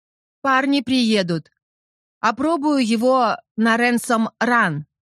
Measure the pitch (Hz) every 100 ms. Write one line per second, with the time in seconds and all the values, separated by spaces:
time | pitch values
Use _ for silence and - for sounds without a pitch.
0 | _ _ _ _ 269 262 277 277 247 262
1 | 233 214 180 165 - _ _ _ _ _
2 | _ _ 220 233 294 330 294 285 233 226
3 | 247 262 233 - - - 226 226 240 240
4 | - 233 220 - 233 240 202 147 147 _